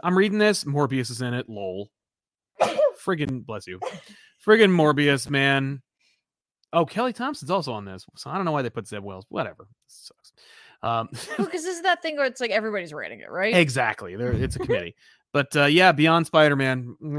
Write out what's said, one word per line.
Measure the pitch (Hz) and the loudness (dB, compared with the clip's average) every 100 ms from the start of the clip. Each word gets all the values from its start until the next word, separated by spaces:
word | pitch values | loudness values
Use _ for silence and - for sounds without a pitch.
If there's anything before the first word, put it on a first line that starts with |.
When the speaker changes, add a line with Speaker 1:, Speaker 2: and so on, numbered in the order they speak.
Speaker 1:
I'm | 175 185 | 0 4
reading | 202 208 | 4 4
this. | 208 202 | 2 2
Morbius | 143 143 139 131 120 | -2 0 0 0 -4
is | 117 | -6
in | 123 | -4
it. | 123 113 | -4 -6
Lol. | 107 98 92 101 _ _ _ _ | -8 -8 -8 -10 _ _ _ _
Speaker 2:
<coughs> | _ _ - - - 571 - | _ _ -2 0 2 0 0
Speaker 1:
Friggin', | - 170 147 131 - | -4 -2 -4 -6 -8
bless | 107 - | -12 -10
you. | 92 - 175 - - _ _ - | -10 -10 -12 -20 -20 _ _ 4
Friggin' | 220 202 | 6 6
Morbius, | 180 151 143 147 139 - | 6 4 4 2 2 0
man. | 143 139 139 135 139 _ _ _ _ _ _ _ _ _ | 0 2 2 -2 -6 _ _ _ _ _ _ _ _ _
Oh, | 170 | 0
Kelly | 165 208 247 | 0 -2 -4
Thompson's | 233 254 294 139 | -4 -8 -8 -4
also | 185 139 | -4 -4
on | 110 | -8
this. | 98 92 - - | -10 -14 -18 -18
So | 135 | -10
I | 170 | -6
don't | |
know | 180 | -2
why | 147 | -2
they | 123 | -4
put | - 98 | -6 -10
Zeb | 107 | -10
Wells. | 101 95 - | -12 -14 -10
Whatever. | - 110 - 104 _ _ | -8 -8 -10 -20 _ _
Sucks. | - - _ _ _ _ - - _ | -20 -20 _ _ _ _ -20 -20 _
Um, | - 117 113 120 | -4 -2 -4 -10
<laughs> | - 605 | -10 -6
Speaker 2:
Well, | 381 | -4
'cause | 359 | -6
this | 330 339 | -8 -4
is | |
that | 370 349 | -2 0
thing | 320 294 | -2 -2
where | 262 | -4
it's | 233 | -4
like | 240 | -2
everybody's | 226 220 208 170 | -2 -2 -6 -8
writing | 147 90 110 | -12 -12 -14
it, | - | -10
right? | 170 202 | -4 2
Speaker 1:
Exactly. | 185 156 127 117 107 95 98 | 4 4 2 -2 -2 -8 -6
There, | 123 | -2
it's | 113 131 - | -2 -2 -4
a | |
Speaker 2:
<laughs> | 370 | -2
Speaker 1:
committee. | 466 87 - _ _ _ | -4 -4 -14 _ _ _
But, | 143 139 147 | -2 0 2
uh, | 143 | 4
yeah, | 160 185 | 6 6
Beyond | 147 160 165 165 | 6 4 4 4
Spider-Man, | 160 151 143 131 127 120 - 151 | 6 6 6 0 -2 -6 -12 -8